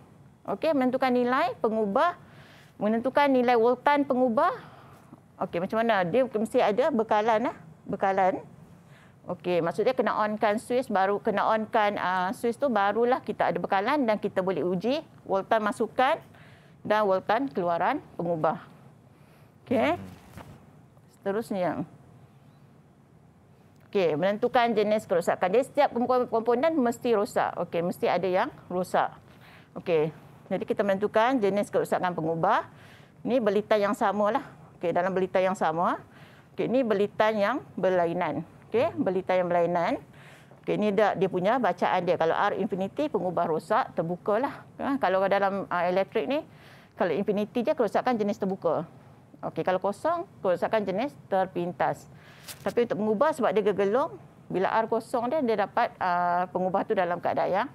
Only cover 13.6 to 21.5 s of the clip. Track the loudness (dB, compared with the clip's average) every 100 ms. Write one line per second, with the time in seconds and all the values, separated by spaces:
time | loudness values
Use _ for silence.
13.6 | 0 0 0 0 0 0 -2 -2 -2 -2
14.6 | -2 -2 -2 -2 -4 -14 -4 -2 0 0
15.6 | 0 -2 -2 0 2 0 -6 -20 -20 -20
16.6 | -20 -10 -2 2 2 2 2 0 0 -2
17.6 | -2 0 0 -2 -6 -8 -4 0 0 -2
18.6 | -8 -20 -20 -20 -20 -20 -20 -20 -20 -14
19.6 | -4 0 0 -2 -6 -18 -20 -20 -20 -20
20.6 | -20 -20 -20 -20 -20 -10 -4 -4 -4